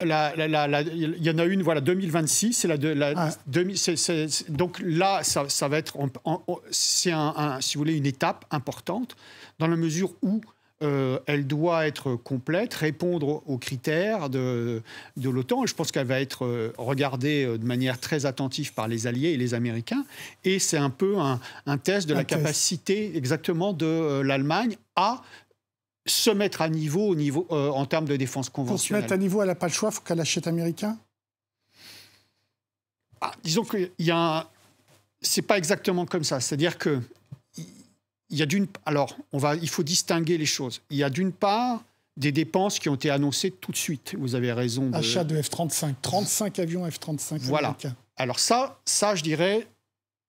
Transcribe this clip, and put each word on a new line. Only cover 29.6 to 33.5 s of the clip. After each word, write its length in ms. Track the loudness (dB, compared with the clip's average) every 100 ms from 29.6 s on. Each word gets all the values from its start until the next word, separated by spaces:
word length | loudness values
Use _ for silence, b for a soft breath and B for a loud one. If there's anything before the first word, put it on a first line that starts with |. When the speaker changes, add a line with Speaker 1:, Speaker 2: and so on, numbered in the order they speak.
| -2
Speaker 2:
le 40 |
choix, 180 | 0 -2
faut 100 | -2
qu'elle 180 | -4 -2
achète 260 | 0 -2 0
américain ? 520 | 0 -2 -2 -4 -6 _ _ _ _ _ _ _ B B B B B B B _ _ _ _ _ _ _ -8
Speaker 1:
Ah, 120 | -8 -6
disons 220 | -2